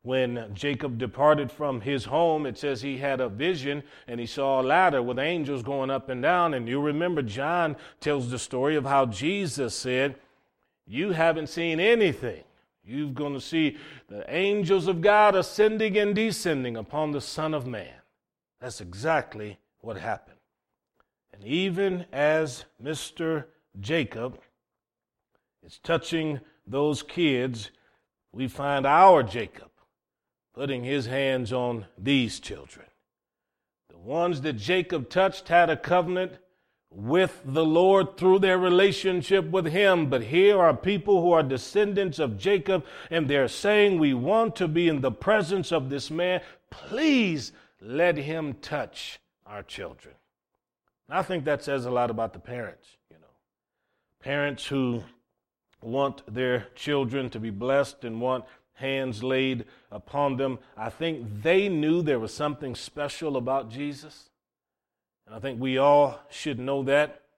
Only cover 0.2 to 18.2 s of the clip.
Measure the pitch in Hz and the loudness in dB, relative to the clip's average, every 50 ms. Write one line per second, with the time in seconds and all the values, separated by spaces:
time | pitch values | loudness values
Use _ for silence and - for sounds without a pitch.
0.2 | 127 123 120 120 110 104 101 95 - 143 143 - 151 139 120 113 131 113 - 131 | 0 0 -2 -8 -10 -10 -10 -6 -4 -4 -4 -4 -6 -8 -6 -6 -6 -6 -2 4
1.2 | 143 151 151 147 143 117 - - 151 143 131 120 101 135 143 135 - 107 131 160 | 4 6 6 4 2 -6 -6 -6 -4 -4 -4 -4 -4 -4 -4 -4 -4 -2 0 2
2.2 | 170 165 156 156 147 135 110 - - 143 135 110 120 143 135 127 139 139 135 127 | 2 2 2 0 -2 -6 -8 -6 -4 -4 -4 -4 -6 -8 -6 -4 -4 -4 -2 -2
3.2 | 131 117 98 110 147 175 190 147 131 143 143 147 139 - - - - - 120 120 | -2 -4 -4 -4 -2 -2 -2 -2 -4 -6 -6 -6 -10 -14 -20 -20 -14 -12 -10 -10
4.2 | 120 110 - 143 139 135 135 131 127 131 151 175 185 180 147 131 120 123 123 123 | -8 -8 -6 -4 -2 0 0 2 2 2 4 4 4 4 2 2 -2 -2 -2 -2
5.2 | 139 156 180 170 147 135 143 131 113 135 139 139 131 135 135 135 131 135 131 123 | -2 -2 -2 -4 -4 -4 -6 -6 -6 -4 -4 -4 -2 -2 -4 -4 -4 -6 -6 -2
6.2 | 127 156 180 180 175 165 147 127 117 113 127 143 143 151 143 151 170 180 175 151 | 0 2 2 2 2 0 0 -4 -4 -4 -4 -2 -2 -2 -2 -2 -2 -2 -2 -2
7.2 | 135 110 101 127 139 156 175 175 170 156 143 - - - - _ - 147 147 139 | -4 -4 -6 -4 -4 -2 0 0 0 -2 -2 -8 -14 -20 -20 _ -4 -2 -2 -2
8.2 | 123 120 127 120 - - - 127 135 147 156 147 127 139 139 139 135 120 104 92 | -4 -6 -8 -8 -8 -6 -4 -2 0 0 0 0 0 2 2 2 2 2 -2 -4
9.2 | 127 160 196 202 196 151 117 139 131 117 - - - 127 127 127 135 143 131 - | -2 -2 -2 -2 -4 -4 -4 -4 -6 -6 -6 -6 -4 -2 0 0 0 0 -2 -8
10.2 | _ _ _ _ _ _ _ _ _ _ _ _ _ - 101 135 180 208 175 160 | _ _ _ _ _ _ _ _ _ _ _ _ _ -10 -6 -4 -4 -2 0 2
11.2 | 165 170 160 160 156 143 - 170 170 170 160 160 180 220 240 233 214 170 123 - | 2 2 2 0 -6 -8 -6 -4 -4 -2 0 0 2 2 4 4 4 2 2 -2
12.2 | 127 120 92 76 71 _ _ _ _ _ _ _ _ 98 120 143 151 147 127 127 | -6 -8 -8 -10 -16 _ _ _ _ _ _ _ _ -10 -8 -6 -6 -6 -6 -6
13.2 | 147 143 143 131 - - 165 165 156 143 107 - - - - 127 _ _ 101 104 | -6 -6 -6 -8 -8 -2 0 2 2 2 0 -4 -18 -20 -20 -20 _ _ -14 -12
14.2 | - - 135 170 190 202 208 208 196 160 196 190 156 185 185 165 165 202 208 214 | -10 -4 -2 0 0 2 0 0 2 2 2 2 4 0 0 4 6 6 8 8
15.2 | 208 208 190 190 160 - - - 214 214 220 214 220 214 190 208 208 208 202 208 | 8 8 6 4 0 0 2 4 4 4 4 2 0 2 2 2 2 2 2 2
16.2 | 226 226 196 - - 180 156 135 127 123 113 113 107 - - 151 156 151 147 139 | 0 0 -2 -2 -2 -2 -2 -2 -2 -4 -6 -8 -10 -6 -4 -4 -4 -2 -4 -6
17.2 | - - - - 156 156 156 147 123 127 123 104 - 65 62 - _ _ _ _ | -8 -8 -8 -6 -4 -2 -4 -4 -6 -6 -10 -10 -12 -14 -18 -20 _ _ _ _